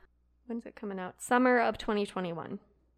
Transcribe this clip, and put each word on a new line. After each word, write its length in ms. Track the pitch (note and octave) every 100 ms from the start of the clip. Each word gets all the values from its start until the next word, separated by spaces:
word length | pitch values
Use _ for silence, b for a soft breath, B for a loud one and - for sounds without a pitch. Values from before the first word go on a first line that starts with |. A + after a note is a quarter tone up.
| b _ _ _ -
when's 180 | A#3 -
it 100 | -
coming 240 | G3+ F#3+
out? 220 | F3+ -
Summer 380 | - B3 B3+ B3
of 180 | A3+ A3
twenty 280 | - G#3 G3+
twenty-one. 540 | - F3 E3 - G3+ _ _ _